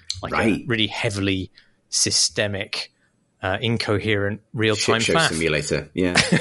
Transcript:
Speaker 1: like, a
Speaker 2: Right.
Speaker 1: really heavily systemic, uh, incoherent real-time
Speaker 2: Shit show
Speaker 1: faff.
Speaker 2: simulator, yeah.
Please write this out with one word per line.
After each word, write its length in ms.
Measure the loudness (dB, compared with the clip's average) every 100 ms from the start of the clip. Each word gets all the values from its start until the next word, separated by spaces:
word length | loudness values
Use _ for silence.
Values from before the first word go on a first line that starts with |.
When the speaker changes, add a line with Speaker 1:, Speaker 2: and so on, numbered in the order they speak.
| -12 -10
Speaker 1:
like, 120 | -4
a 20 | 0
Speaker 2:
Right. 280 | 2 0 0
Speaker 1:
really 200 | 0 0
heavily 640 | 0 -4 0 0 0 -4 _ _ _ _
systemic, 1000 | -2 0 2 0 0 -2 -2 -6 -8 -10 _ _ _ _ _
uh, 160 | -4 -2
incoherent 800 | 0 0 0 0 0 0 0 -4 -8
real-time 460 | -2 2 2 2 2
Speaker 2:
Shit 160 | 2 2
show 40 |
Speaker 1:
faff. 80 | 2
Speaker 2:
simulator, 600 | 0 0 0 0 -4 -4
yeah. 260 | -2 0 2 2 2